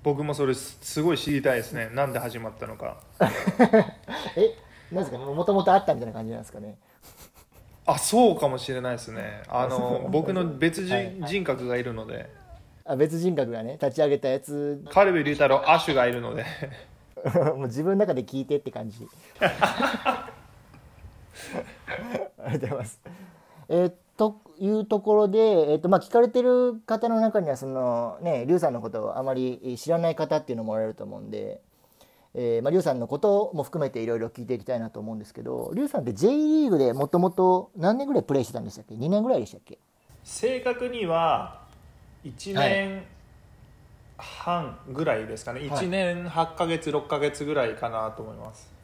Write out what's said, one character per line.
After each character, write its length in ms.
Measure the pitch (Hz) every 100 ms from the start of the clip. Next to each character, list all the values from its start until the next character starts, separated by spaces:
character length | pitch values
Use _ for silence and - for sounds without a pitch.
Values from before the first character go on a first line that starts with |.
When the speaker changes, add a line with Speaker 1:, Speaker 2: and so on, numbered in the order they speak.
Speaker 1:
僕 220 | 147 139
も 100 | 151
そ 100 | 143
れ 100 | 139
す 460 | 127 - - - -
ご 140 | 160
い 40 | 156
知 120 | -
り 100 | 143
た 140 | 139
い 40 | 123
で 40 |
す 100 | 110
ね。 160 | - 113
な 120 | 123
ん 80 | 139
で 60 | 120
始 220 | 120 113
ま 100 | 113
っ 40 | 110
た 80 | 110
の 100 | 110
か。 200 | 123 - -
Speaker 2:
<laughs> 120 | - 170 - - - 240 226 - - - - - -
え、 200 | 427 - - - -
な 120 | 175
ん 20 |
で 0 |
す 80 | 151
か 60 | 123
ね、 60 |
も 200 | 139 147
と 100 | 175
も 80 | 196
と 100 | 185
あ 40 | 190
っ 100 | 196
た 80 |
み 60 | 131
た 60 | 117
い 20 |
な 40 |
感 140 | 110 110
じ 60 |
な 60 | 113
ん 20 |
で 60 | 113
す 60 |
か 60 | -
ね。 180 | 104 101 _ _ - - - - _ - - - -
Speaker 1:
あ、 100 | 147
そ 360 | - 226 240
う 40 | 165
か 120 | 143
も 100 | 127
し 140 | 135
れ 80 | 127
な 80 | 123
い 40 | 120
で 20 |
す 140 | -
ね。 320 | 113 110 104 -
あ 220 | 123 127
の、 80 | 127
Speaker 2:
あ、 20 |
そ 80 | 123 123 -
う。 20 |
Speaker 1:
僕 220 | 147 160
の 120 | 185
別 400 | 170 139 165 165
人、 120 | 185 202
Speaker 2:
は 40 |
い。 160 | 185 190 147
Speaker 1:
人 160 | 196
格 240 | 165 127 123
が 80 | 123
い 80 |
る 100 | 123
の 140 | 113 110
で。 200 | 120 - - - - - -
Speaker 2:
あ、 120 | - 135
別 240 | 156 165
人 160 | 180 160
格 160 | 123
が 100 | 113
ね、 120 | 113
立 180 | 151 139
ち 100 | 131
上 60 | 147
げ 100 | 139
た 80 | 135
や 140 | 135
つ。 440 | 135 147 143 143 147
Speaker 1:
軽 220 | 185 196
部 100 | 175
龍 120 | 143
太 120 | 143 143
郎、 240 | 135 143
亜 80 | 165
種 160 | 165
が 140 | 135 123
い 40 |
る 80 | 123
の 140 | 117
で。 100 | 113 117 - 139 131 -
Speaker 2:
<laughs> 640 | - - - 131 175 147
も 0 |
う 40 | 135 131
自 160 | 120
分 80 | 165
の 60 | 196
中 100 | 208
で 100 | 127
聞 180 | 110 135
い 40 | 131
て 100 | 147
っ 40 |
て 120 | 127
感 180 | 113 113
じ。 160 | 110 95 -
<laughs> 160 | - -
あ 880 | 185 - - - 269 - - 254 - - - - - - - - - - - - - - - - - - 110 240 - -
り 60 |
が 40 | 113
と 0 |
う 40 |
ご 60 | 139
ざ 80 | 123
い 40 |
ま 120 | 139
す。 160 | 117 - - 180 190 - _ - -
え 160 | 165
ー、 80 | 180 180 _ -
と 240 | 220 208 - 156
い 80 | 196
う 160 | 214
と 160 | 214 208
こ 140 | 208
ろ 140 | 214 208
で、 440 | 214 220 185 147
え 20 | 151
ー 40 |
と、 80 | 175
ま 80 | 190
あ、 20 |
聞 120 | -
か 80 | 233
れ 80 | 240
て 120 | 247
る 340 | 247 247 247 226 -
方 220 | 226 233
の 120 | 226
中 200 | 220 214
に 80 | 160
は、 80 | 127
そ 100 | 135
の、 520 | 131 127 117 117 -
ね、 240 | 170 143 123
龍 140 | 175
さ 80 | 156
ん 60 |
の 60 | 120
こ 100 | 113
と 160 | 110 107
を 120 | -
あ 40 |
ま 120 | 135
り 420 | 131 127 123 131 120
知 140 | 147
ら 80 | 151
な 100 | 165
い 60 |
方 220 | 160 156 151
っ 80 |
て 80 | -
い 20 |
う 40 | 117
の 60 |
も 100 | 110
お 20 | 110
ら 60 |
れ 60 | 110
る 60 |
と 80 | 107
思 160 | 104 101
う 20 |
ん 120 | 104
で、 280 | 107 104 101 _ _ _ _ _ _ _
え 260 | - 120 117
ー、 20 |
ま 60 | 127
あ、 20 |
龍 100 | 180
さ 100 | 165
ん 80 | 127
の 80 | 117
こ 100 | 143
と 320 | 208 202 208
も 100 | 160
含 180 | 135 170
め 80 | 139
て 120 | 120
い 40 | 113
ろ 100 | 117
い 20 |
ろ 80 | 113
聞 140 | 120
い 40 | 113
て 80 |
い 60 | 120
き 40 |
た 120 | 98 120
い 40 |
な 100 | 113
と 100 | -
思 120 | 107
う 40 | 110
ん 20 |
で 60 |
す 100 | 98
け 80 | -
ど、 300 | 120 127 58
龍 140 | 190 285
さ 100 | -
ん 40 |
っ 20 |
て 80 | 123
J 160 | 101 180
リ 380 | 294 302 311 285
ー 40 |
グ 80 | 170
で 140 | 131
も 160 | 127 143
と 100 | 180
も 120 | 180
と 400 | 180 185 185 185 196
何 200 | 170 233
年 100 | 277
ぐ 60 |
ら 80 | 240
い 20 |
プ 120 | -
レ 60 | 139
ー 40 |
し 40 | 120
て 40 |
た 80 | 120
ん 40 |
で 60 | 113
し 60 | -
た 60 |
っ 20 |
け？ 100 | 104
二 140 | 110 139
年 140 | 208
ぐ 80 | 233
ら 60 | 226
い 40 |
で 60 | 107
し 60 |
た 60 | -
っ 20 |
け？ 140 | _ - _ _ _ -
Speaker 1:
正 380 | - - 240 254
確 280 | 247 247 247
に 180 | 240 185
は 560 | 165 165 131 - - - - - - - -
一 320 | 151 - 196
年 500 | 190 - 196 196 196 180 - - - - - - - - - - -
半 600 | - - - 175 143 - -
ぐ 160 | 131
ら 120 | 160 113
い 100 | 110
で 100 | 113
す 80 |
か 80 | -
ね。 80 | 123
Speaker 2:
は 60 | 143
い。 20 |
Speaker 1:
一 200 | 143 185
年 400 | 190 180 175 175
八 260 | 160 165
ヶ 120 | - 170
月、 260 | 160 156
六 160 | 147 147
ヶ 100 | 151
月 260 | 147 143
ぐ 100 | 147
ら 120 | 147 120
い 80 |
か 140 | 110 117
な 220 | 113 110
と 120 | 107
思 100 | 110
い 40 | 113
ま 180 | 110
す。 180 | - - -